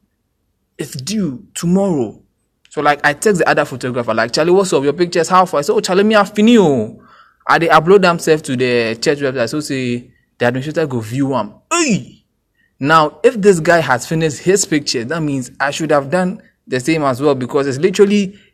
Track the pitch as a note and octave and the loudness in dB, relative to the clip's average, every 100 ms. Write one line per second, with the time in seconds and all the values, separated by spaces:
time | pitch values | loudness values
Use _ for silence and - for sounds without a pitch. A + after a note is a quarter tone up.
0 | _ _ _ _ _ _ _ _ D3 C#3+ | _ _ _ _ _ _ _ _ -12 -10
1 | C3 A3 F3 B2 - - E3+ F#3 G3 D#3+ | -8 -4 -4 -6 -14 -8 0 0 0 -2
2 | A2 - _ _ _ _ _ - D3 D3 | -4 -8 _ _ _ _ _ -2 0 2
3 | D3 D3 A3 F#3+ D3+ D3+ D3 B2+ C3 B2 | 0 0 0 2 2 2 0 -4 -6 -6
4 | A#2 A2 A#2 D3+ D#3+ F3+ F#3+ D#3+ C#3 D#3 | -4 -2 0 0 2 2 2 0 0 0
5 | F3 F3 E3 F#3 F3+ D3 D3 A3 G#3 F#3 | -2 0 2 2 2 0 0 -2 0 0
6 | G#3 A3 G3+ - G#3+ A#3+ E3+ C3+ G#2+ - | 4 2 2 2 4 6 4 2 -2 -10
7 | - - _ _ - C#3 E3 D#3 D#3 G3+ | -20 -20 _ _ 0 0 4 2 6 4
8 | F#3 E3+ - D#3 D#3 B2+ B2+ A#2+ A2+ A2 | 4 0 0 0 0 -2 0 0 0 -2
9 | - C#3+ C#3 B2+ A#2 D#3 D3 C3+ B2+ A#2+ | -2 0 -2 -2 -4 -4 -6 -6 -4 -6
10 | B2 _ _ _ B2 B2+ C#3+ D#3+ D#3 B2+ | -8 _ _ _ -2 -2 -4 -4 -4 -4
11 | G#2+ B2 C#3 B2+ G#2 - _ E4+ D#4+ F#3 | -6 -4 -2 -2 -6 -12 _ -2 0 -2
12 | A#2+ - _ _ _ _ _ _ C#3 D#3+ | -4 -20 _ _ _ _ _ _ 2 2
13 | D3+ - - B3 G3 F3 D#3 E3+ C#3 B2 | 2 2 0 2 2 2 2 2 2 -2
14 | - D#3+ D#3+ C3 F3+ G3+ - D#3 C#3+ C3 | -2 -2 -2 -2 0 0 0 -4 -2 -6
15 | A2+ E3 D3+ C#3 B2 - C3+ C#3 D#3 D3+ | -6 -4 -4 -4 -8 -6 -6 -4 0 0
16 | C3+ F3 F#3 A3 _ _ _ B2+ B2+ D#3+ | 0 -2 -2 -6 _ _ _ -6 -2 0
17 | C#3 B2 D3 C3+ B2 E3 C#3+ C3 F3+ G3 | 0 0 0 0 -2 -2 -2 -2 -2 2
18 | G3+ G#3 F#3+ - _ | 2 2 -2 -8 _